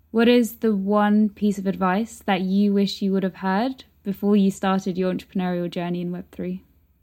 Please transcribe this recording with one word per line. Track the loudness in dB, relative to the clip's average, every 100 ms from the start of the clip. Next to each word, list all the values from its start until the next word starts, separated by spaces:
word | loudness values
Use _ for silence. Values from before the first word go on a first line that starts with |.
| _
what | 2 4
is | 6 4 0
the | -2
one | 0 0 2 4 4 2
piece | 0 -2 0
of | -2
advice | 0 0 0 -2 -6 -2
that | -2
you | 0 2 2
wish | 2 0 -2
you | -2
would | 0
have | -2 -4
heard | -2 -2 -2 -6 -16 _ -10
before | -4 0 2
you | 2
started | 0 -2 -2 -2 -2
your | -2
entrepreneurial | -4 -6 -6 -4 -4 -4
journey | -6 -6 -6
in | -6
Web | -8 -12
three? | -10 -10 -10 -14 _ _ _